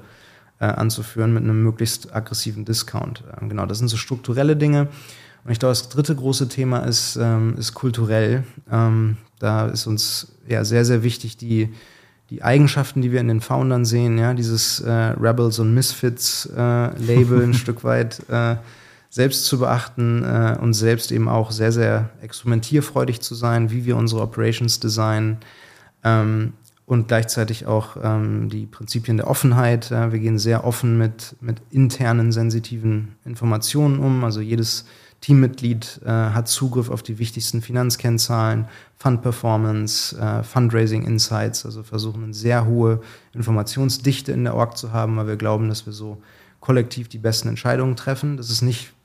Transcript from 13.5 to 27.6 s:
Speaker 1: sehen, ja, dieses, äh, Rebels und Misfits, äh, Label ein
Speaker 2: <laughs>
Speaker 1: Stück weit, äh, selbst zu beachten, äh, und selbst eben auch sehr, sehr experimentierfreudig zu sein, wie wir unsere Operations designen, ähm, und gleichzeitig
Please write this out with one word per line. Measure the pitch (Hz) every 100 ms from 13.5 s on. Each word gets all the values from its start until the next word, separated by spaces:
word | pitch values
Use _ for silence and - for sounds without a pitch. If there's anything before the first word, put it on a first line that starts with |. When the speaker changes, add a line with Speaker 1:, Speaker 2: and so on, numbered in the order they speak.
| 131 131 123
Speaker 1:
sehen, | 117 120 120 113
ja, | 117
dieses, | 123 117 113 - -
äh, | 117
Rebels | 117 113 - 113 120 117 110
und | 110
Misfits, | 120 135 - 127 120 - - -
äh, | - 120 120 120 -
Label | 117 120 120 123
ein | 120
Speaker 2:
<laughs> | 123
Speaker 1:
Stück | 120 117
weit, | 123 120 117 - -
äh, | 120 117 113 - - - - _
selbst | - 131 135
zu | - 135
beachten, | 123 120 - - 120 117
äh, | 120 117 113 113
und | 117
selbst | 107 110 117 -
eben | 117 110
auch | 117 110
sehr, | 110 110
sehr | 117 113 110 113 -
experimentierfreudig | 107 - 120 117 110 151 143 - 127 117
zu | -
sein, | 117 120 117 113
wie | 117
wir | 120 117
unsere | 117 113
Operations | 110 113 113 113 120 -
designen, | 113 107 110 110 110 110 - - - - - _
ähm, | 113 110 107 110 110 - _ _ -
und | 123 113
gleichzeitig | 113 110 - 110 110